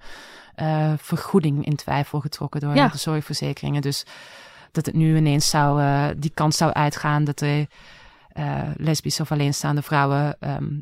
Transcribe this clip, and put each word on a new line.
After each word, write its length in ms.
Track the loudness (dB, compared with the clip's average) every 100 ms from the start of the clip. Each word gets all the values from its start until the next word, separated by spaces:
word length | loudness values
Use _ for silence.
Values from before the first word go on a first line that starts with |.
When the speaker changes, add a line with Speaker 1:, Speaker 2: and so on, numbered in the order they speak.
| -6 -16 -18 -20 -18
Speaker 1:
eh, 380 | -6 0 2 2 0
vergoeding 680 | -2 -4 2 2 4 0
in 120 | 0 -2
twijfel 440 | -2 -2 -2 -4
getrokken 400 | -6 -6 -6 -4
door 140 | 2
Speaker 2:
Ja. 140 | 4 4
Speaker 1:
de 100 | 2
zorgverzekeringen. 840 | -2 -2 -4 -4 -4 -4 -2 -2
Dus 220 | -2 -4 -8 -16 -20 -20 -20 -20 -8
dat 140 | -4 0
het 80 |
nu 220 | 2 4 4
ineens 320 | 4 4 2
zou, 300 | 4 4 4
eh, 260 | 4 2 0 -2
die 140 | -4
kans 220 | 0 0 2
zou 160 | 2
uitgaan 520 | 2 0 0 0 0
dat 160 | 0 0
er, 260 | 0 0 -2 -8 -20 -20 -20 -20 _
eh, 340 | -8 -4 -4 -4 -4
lesbische 460 | -2 -2 -2 -4
of 100 | -2
alleenstaande 500 | 0 0 0 -2 -2
vrouwen, 540 | 0 2 2 2 0 -2
ehm, 240 | -6 -4 -4 -6